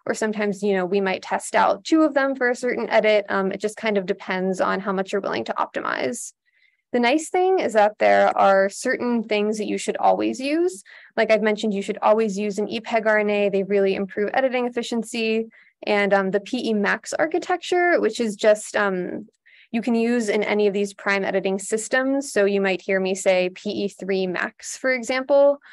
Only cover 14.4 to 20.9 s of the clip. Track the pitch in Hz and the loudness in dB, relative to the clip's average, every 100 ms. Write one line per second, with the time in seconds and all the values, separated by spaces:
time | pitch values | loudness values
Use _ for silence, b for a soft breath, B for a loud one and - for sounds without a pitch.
14.4 | 262 247 247 247 233 233 220 233 220 220 | 0 0 -2 -4 -4 -4 -4 -4 -2 -2
15.4 | 226 B B B - 202 202 196 190 202 | -4 B B B -2 0 2 2 2 -2
16.4 | 202 247 226 214 196 208 - - 320 349 | -4 -4 -2 0 0 -2 -4 -2 -2 -2
17.4 | - 359 - 359 349 294 214 220 226 202 | -2 -4 0 0 2 2 0 -2 -4 2
18.4 | 220 214 - 220 202 185 175 - 214 _ | 2 2 0 -2 0 -2 -4 -8 -12 _
19.4 | b b b 233 226 233 226 240 208 208 | b b b -4 0 0 2 0 0 0
20.4 | 208 208 202 196 202 | 0 2 2 2 -2